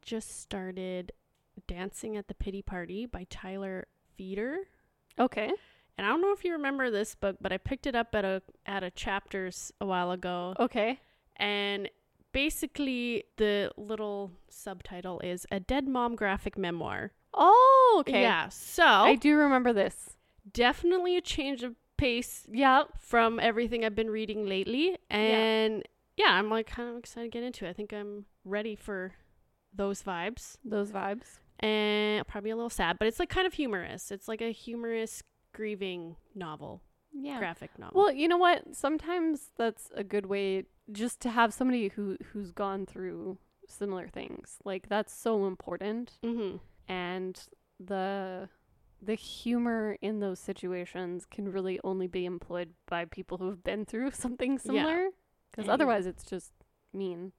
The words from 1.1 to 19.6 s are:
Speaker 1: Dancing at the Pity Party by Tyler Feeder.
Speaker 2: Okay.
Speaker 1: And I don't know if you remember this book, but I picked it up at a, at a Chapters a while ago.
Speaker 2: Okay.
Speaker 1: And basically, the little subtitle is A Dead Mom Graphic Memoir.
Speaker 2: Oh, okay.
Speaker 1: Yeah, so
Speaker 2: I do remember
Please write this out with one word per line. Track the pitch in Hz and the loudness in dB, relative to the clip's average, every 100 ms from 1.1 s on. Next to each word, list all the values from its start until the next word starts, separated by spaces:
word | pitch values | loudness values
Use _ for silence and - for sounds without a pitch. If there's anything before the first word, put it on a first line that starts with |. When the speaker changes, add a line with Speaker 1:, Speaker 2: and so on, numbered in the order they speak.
| - _ _ _ - - | -16 _ _ _ -14 -10
Speaker 1:
Dancing | 175 190 - 233 214 | -8 -8 -8 -8 -8
at | - | -8
the | 202 | -6
Pity | 196 196 | -6 -6
Party | - 185 175 190 240 | -6 -8 -6 -8 -8
by | 180 180 | -10 -12
Tyler | - 185 196 196 185 - _ _ - | -12 -10 -8 -6 -8 -12 _ _ -14
Feeder. | 190 196 240 330 392 _ _ _ _ - | -8 -6 -4 -6 -8 _ _ _ _ 2
Speaker 2:
Okay. | 254 - 220 392 _ _ _ - | 2 2 -2 -4 _ _ _ -2
Speaker 1:
And | 202 | 2
I | |
don't | 302 | 4
know | 392 | 2
if | 403 | 2
you | 349 | -2
remember | 330 277 277 254 | -2 -2 0 0
this | 202 220 | 0 -2
book, | - 196 190 | -2 -4 -2
but | 196 | -4
I | 185 | -4
picked | - 269 285 | -4 -4 0
it | 233 | 0
up | 233 214 | 0 0
at | 196 | 0
a, | 190 - - - | -2 -6 -16 -8
at | 196 | -6
a | 185 | -6
Chapters | - - 196 - 196 185 - - - | -6 -4 -4 -4 -6 -6 -8 -12 -6
a | 196 | -2
while | 180 180 | 0 0
ago. | 180 180 180 180 190 | -2 -4 -4 -4 0
Speaker 2:
Okay. | 247 240 220 262 _ _ _ - | 0 2 0 -2 _ _ _ -4
Speaker 1:
And | 208 208 202 202 196 - _ _ _ | -2 0 -2 -4 -6 -12 _ _ _
basically, | 262 294 - 294 - 269 247 240 233 - - | 0 0 -2 -4 -2 -2 -2 -2 -4 -4 0
the | 214 202 196 - | 2 2 0 -6
little | 208 214 208 202 196 175 - | -8 -6 -4 -6 -8 -14 -20
subtitle | - 202 185 - 180 185 175 | -16 -12 -12 -12 -10 -8 -6
is | 180 180 - | -6 -6 -6
A | 196 | -6
Dead | 185 269 269 | -2 0 0
Mom | 254 240 233 | 0 0 0
Graphic | 202 196 202 202 | 0 0 -4 -4
Memoir. | 180 170 127 95 202 - _ | -2 -2 -4 -6 -8 -12 _
Speaker 2:
Oh, | - 339 466 523 539 508 403 | 6 10 12 12 12 10 8
okay. | 277 226 | 6 4
Speaker 1:
Yeah, | 233 170 170 | 6 4 0
so | - - - | -8 -2 6
Speaker 2:
I | 330 202 214 269 | 8 10 8 8
do | 294 302 | 6 6
remember | 294 262 | 6 6